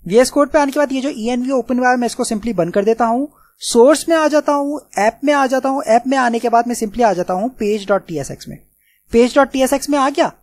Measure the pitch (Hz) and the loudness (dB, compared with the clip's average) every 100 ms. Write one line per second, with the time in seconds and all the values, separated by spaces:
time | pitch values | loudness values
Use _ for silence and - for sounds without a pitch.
0 | 175 214 254 285 285 311 285 302 285 269 | 2 2 4 2 2 2 0 0 -2 -2
1 | 269 247 220 247 254 269 233 247 247 254 | -4 -6 -4 -4 -2 -4 -2 0 0 0
2 | 233 - 247 220 233 190 170 202 202 226 | -2 -4 -4 -4 -4 -2 0 0 0 0
3 | 233 240 294 _ _ _ - 240 254 302 | 0 -2 -4 _ _ _ -2 4 6 4
4 | - 330 302 294 294 285 285 294 _ - | 2 0 2 0 0 -2 -2 -8 _ -2
5 | 214 226 277 285 262 262 262 269 269 226 | -2 0 0 2 0 0 -2 -4 2 0
6 | 254 269 247 233 233 226 240 240 214 208 | 2 0 0 0 0 0 0 -4 -6 0
7 | 233 180 175 185 233 - 208 214 196 196 | 0 0 -2 -4 -6 -4 -4 -4 0 -2
8 | 185 156 135 - - - _ _ _ _ | -2 -10 -8 -12 -16 -20 _ _ _ _
9 | _ 233 240 285 269 269 262 277 - 285 | _ 2 4 2 0 0 0 -2 -2 -2
10 | 269 285 269 _ | 0 0 -2 _